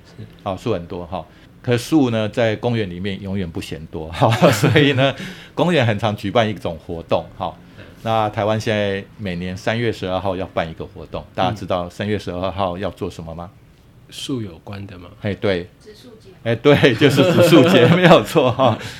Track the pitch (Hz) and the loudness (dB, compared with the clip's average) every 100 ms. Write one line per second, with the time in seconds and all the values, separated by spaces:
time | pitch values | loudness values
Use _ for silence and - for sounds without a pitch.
0 | - - 107 - 104 95 120 98 85 90 | -20 -20 -20 -12 -8 -6 -4 -6 -6 -12
1 | 85 90 - - - - - 120 - 160 | -10 -10 -12 -20 -20 -10 -2 -2 2 2
2 | 127 113 107 127 117 104 120 117 98 87 | 4 0 -2 0 0 0 -2 -2 -4 -6
3 | 101 95 98 98 85 92 - 78 80 85 | -8 -8 -6 -6 -6 -8 -10 -12 -12 -12
4 | 80 85 120 117 147 120 135 151 139 127 | -8 0 2 4 4 4 2 4 4 2
5 | 135 - - - - - 170 160 120 101 | 0 -2 -12 -16 -12 -2 0 2 2 0
6 | 107 104 98 98 107 87 92 80 - 82 | -2 -2 -2 0 0 -4 -8 -10 -10 -12
7 | - 92 80 - 87 - - - - - | -4 -4 -4 -10 -10 -10 -20 -20 -20 -12
8 | 113 113 107 110 104 110 110 104 101 98 | -4 -2 -2 -2 -2 -2 -2 -2 -2 -4
9 | - - 101 87 92 92 - 113 117 - | -8 -12 -8 -6 -8 -6 -4 -2 -2 -4
10 | 95 92 95 92 92 - 82 - - 82 | -4 -4 -4 -6 -6 -6 -6 -8 -14 -14
11 | 80 82 - - 92 107 92 92 87 - | -12 -12 -10 -4 -4 -4 -4 -4 -4 -8
12 | 104 101 - 87 92 90 95 87 95 - | -6 -4 -6 -6 -6 -4 -6 -4 -8 -8
13 | 95 - 82 80 90 - _ _ _ - | -10 -10 -14 -14 -16 -18 _ _ _ -20
14 | - - - 127 101 78 - 101 98 90 | -20 -14 -8 -8 -8 -14 -14 -14 -14 -16
15 | 87 104 107 92 107 90 90 _ - - | -20 -8 -6 -2 0 -2 -4 _ -20 -20
16 | - - - - 113 117 147 143 147 113 | -20 -20 -20 -10 -4 2 4 6 6 6
17 | 147 139 - - - 160 - - - 170 | 4 4 4 6 8 8 8 6 6 6
18 | 175 156 104 165 127 120 131 110 - | 8 6 6 2 2 4 2 2 -6